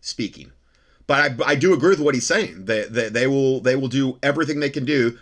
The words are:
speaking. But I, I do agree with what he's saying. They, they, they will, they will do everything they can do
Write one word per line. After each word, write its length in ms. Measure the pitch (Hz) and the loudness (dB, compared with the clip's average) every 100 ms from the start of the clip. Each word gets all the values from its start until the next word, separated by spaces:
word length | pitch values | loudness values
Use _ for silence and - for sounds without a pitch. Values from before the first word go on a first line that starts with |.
speaking. 500 | - - 101 - 65 - _ _ _ _ - | -14 -8 -8 -10 -20 -20 _ _ _ _ -2
But 340 | 139 143 123 | 0 0 0
I, 100 | 135 | -2
I 20 | 143 | 2
do 160 | 180 | 4
agree 180 | 165 165 | 4 4
with 100 | 180 | 4
what 140 | 147 | 2
he's 120 | 131 - | 0 0
saying. 400 | 196 170 85 95 | -2 -2 -8 -4
They, 180 | 110 | -2
they, 240 | 107 117 110 | -2 -4 -2
they 180 | 117 131 | 0 0
will, 340 | 139 135 131 | 2 2 2
they 140 | 127 | 0
will 140 | 131 131 | 0 0
do 300 | 135 131 123 | 0 -2 -2
everything 380 | 143 147 151 147 | -2 0 -2 -2
they 100 | 143 | -2
can 140 | 143 | -4
do 340 | 131 143 117 117 | -2 2 0 -2